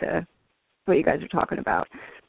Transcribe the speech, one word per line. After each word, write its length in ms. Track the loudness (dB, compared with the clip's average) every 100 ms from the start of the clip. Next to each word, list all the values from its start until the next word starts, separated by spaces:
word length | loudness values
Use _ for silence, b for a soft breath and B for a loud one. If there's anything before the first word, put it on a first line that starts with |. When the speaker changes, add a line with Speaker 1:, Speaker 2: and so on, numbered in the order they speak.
Speaker 1:
Yeah. 200 | -4 -4
Speaker 2:
to 60 | -6 _ _ _ _ _ 2
what 100 | 4
you 60 |
guys 180 | 4 0
are 60 | -2
talking 320 | -4 -2 -4
about. 280 | 0 0 -2 B B B